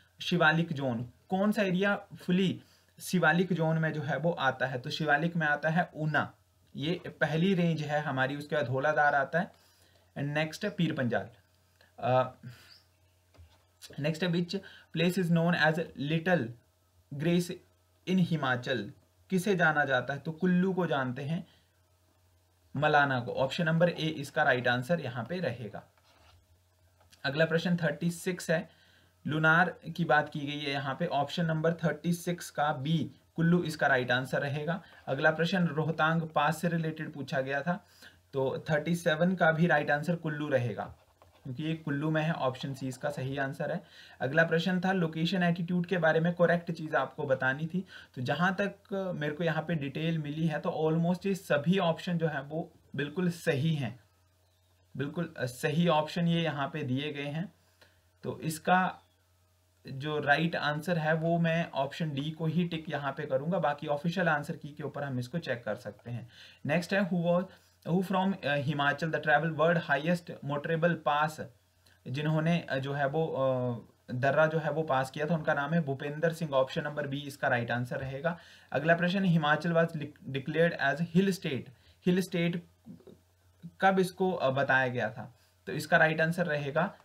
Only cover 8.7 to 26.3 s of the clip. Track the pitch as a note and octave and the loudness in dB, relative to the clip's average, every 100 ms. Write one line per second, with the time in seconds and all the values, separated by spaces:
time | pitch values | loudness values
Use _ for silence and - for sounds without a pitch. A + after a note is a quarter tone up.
8.7 | C3 D3 D3+ D3 C#3+ C3+ E3 G3+ - _ | 0 2 4 4 2 2 0 -2 -8 _
9.7 | _ _ _ _ - C#3 D3 D#3 - G#3 | _ _ _ _ -6 -4 -2 -2 -4 -6
10.7 | G3 D#3+ D3 B2 G#2+ F#2+ - _ _ _ | 0 0 0 0 0 -4 -12 _ _ _
11.7 | _ _ - A2+ B2+ B2 - B2+ - - | _ _ -4 2 2 2 -4 -18 -18 -20
12.7 | - _ _ _ _ _ - - _ _ | -20 _ _ _ _ _ -20 -20 _ _
13.7 | _ - - D3 D#3+ F3+ E3+ F3 G3 - | _ -16 -6 -4 -2 0 0 -2 -6 -8
14.7 | - - D#3+ F3 F3+ E3+ E3 E3+ E3+ D#3 | -18 -10 -2 0 2 2 4 4 4 4
15.7 | D#3+ E3 - C#3+ D#3+ E3+ F3 A#2 - _ | 2 -4 -6 -2 0 2 2 0 -8 _
16.7 | _ _ _ _ C#3+ D#3 F3 F3 - - | _ _ _ _ -4 2 2 0 -6 -14
17.7 | _ _ _ - F#3 E3+ D#3 C3+ B2 C#3+ | _ _ _ 0 2 2 2 0 0 0
18.7 | B2 G2+ - _ _ _ F#3 G#3 F3+ E3 | -4 -4 -12 _ _ _ 0 2 4 4
19.7 | D3 C#3 C3 B2 C#3 - D#3+ F#3 F3+ F#3+ | 4 2 2 0 -4 -8 -2 2 4 4
20.7 | F#3 E3+ D3 B2+ B2 C#3 E3+ - _ _ | 2 0 0 -2 -4 -4 -6 -6 _ _
21.7 | _ _ _ _ _ _ _ _ _ _ | _ _ _ _ _ _ _ _ _ _
22.7 | C3 D3+ D3 C#3 C3 A#2+ - C3+ - D#3+ | 0 4 6 4 2 -2 -2 -2 0 2
23.7 | E3 E3+ E3+ D#3 C3+ C#3 D#3 D3 B2+ B2 | 4 4 2 -4 -4 -4 0 2 4 2
24.7 | B2 B2+ E3+ C3+ A#2+ G#2+ F3+ D#3 G2+ G#2 | 0 0 -2 -2 -8 -6 -4 -4 -6 -10
25.7 | - - _ _ _ - | -12 -16 _ _ _ -20